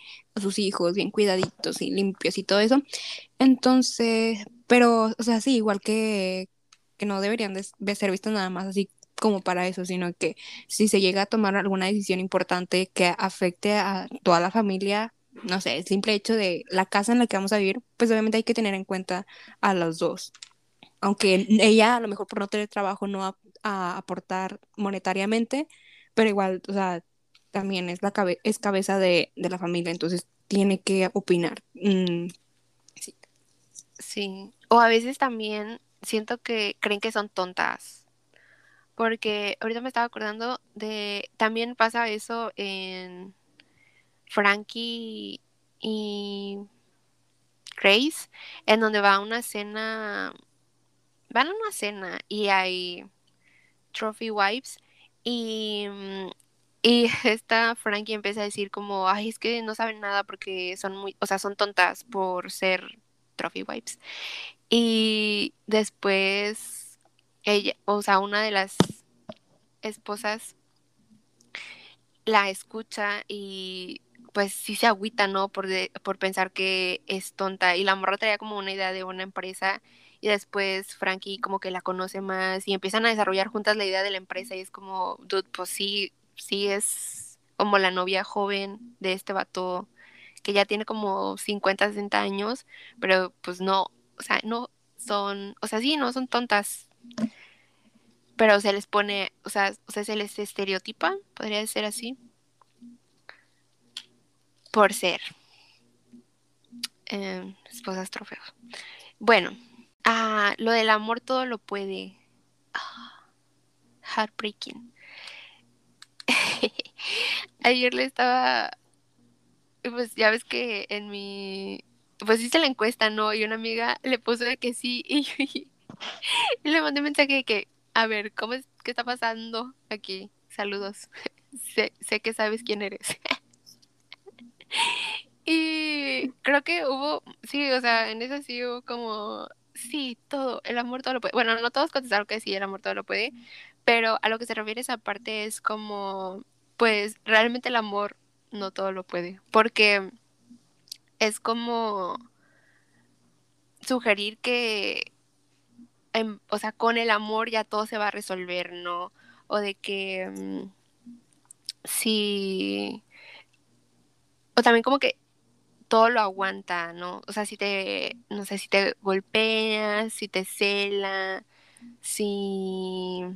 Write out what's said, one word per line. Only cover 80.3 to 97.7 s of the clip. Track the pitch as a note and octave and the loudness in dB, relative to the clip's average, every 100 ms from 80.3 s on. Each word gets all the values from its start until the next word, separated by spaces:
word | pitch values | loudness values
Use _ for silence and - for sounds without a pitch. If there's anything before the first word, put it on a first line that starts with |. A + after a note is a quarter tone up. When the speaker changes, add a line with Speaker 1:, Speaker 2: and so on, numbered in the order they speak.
| G3+ - G3+ G3 F#3+ F#3+ - | 0 0 -2 -2 -2 -6 -4
Speaker 2:
Frankie | F#3+ F#3+ G3 G3 | -4 -4 -8 -6
como | F#3+ F#3+ | -4 -4
que | F#3+ | -4
la | F#3 | -6
conoce | F#3 F#3 F#3 G3 | -4 -4 -6 -6
más | F#3+ F#3+ F#3 F#3+ G3 | -6 -2 -2 -2 -2
y | |
empiezan | G3 F#3+ G#3+ A3+ | -4 -2 2 2
a | |
desarrollar | G#3+ G3 F#3+ F#3+ | 2 2 2 0
juntas | G#3+ G#3+ G#3+ | 0 2 2
la | G3 | 0
idea | F#3+ | 0
de | G3 | -2
la | F#3+ | -4
empresa | F#3 F#3 A#3+ F#3+ | -8 -10 -10 -12
y | |
es | F#3+ | -12
como, | G3 G3 F#3+ F3+ - | -16 -8 -4 -4 -6
"Dude, | - G3 - | -2 -2 -2
pues | - F3+ | -8 -8
sí, | - G3 G3+ G3 - _ - | -4 -2 -2 -4 -8 _ -20
sí | - G3+ G3+ | -4 -2 0
es | G3+ - - - - - - _ - | 0 -2 -4 -8 -12 -16 -20 _ -2
como | G#3 G3+ | 4 4
la | F#3+ | 4
novia | F#3 F3+ F#3+ | 2 0 -2
joven | G3+ G#3 G3+ G3 G3 G#3+ A#3+ - | -2 -2 -2 -2 -6 -10 -18 -6
de | F#3+ | -4
este | F#3+ - | -4 -4
vato | G3 - - F#3 F3+ - _ - - - - | -4 -4 -6 -6 -6 -10 _ -20 -20 -20 -10
que | - | 0
ya | G3+ G3+ | 2 2
tiene | G#3 G#3+ | 0 -4
como | A3 G#3 F#3+ G3 G3 | -4 -2 -2 -2 -4
cincuenta, | - G3+ F#3+ G3 G#3 | -4 0 0 2 0
sesenta | G#3 G3+ G#3 | 0 0 0
años", | G3+ G3 G#3 C4 - - - - | 0 -2 -4 -6 -10 -20 -20 -4
pero, | F#3+ F#3 F#3 - | 2 4 2 -6
pues, | - F3+ | -10 -4
no, | F#3+ F#3+ - - _ - | 0 2 0 -8 _ -12
o | |
sea, | - - | -2 -2
no | G#3+ A#3 B3 _ _ - | 0 -4 -6 _ _ -16
son, | - G3+ G3+ G3+ G3 - | -4 -2 -2 -4 -8 -8
o | A3 | -4
sea, | A3 | 0
sí, | B3+ D4+ | 0 0
no | B3 | 0
son | B3+ B3+ | -2 -2
tontas, | A#3+ B3 G#3 G#3 - - _ A#3+ A#3+ A3 - - _ _ | -2 2 0 0 -8 -16 _ -16 -6 -6 -6 -20 _ _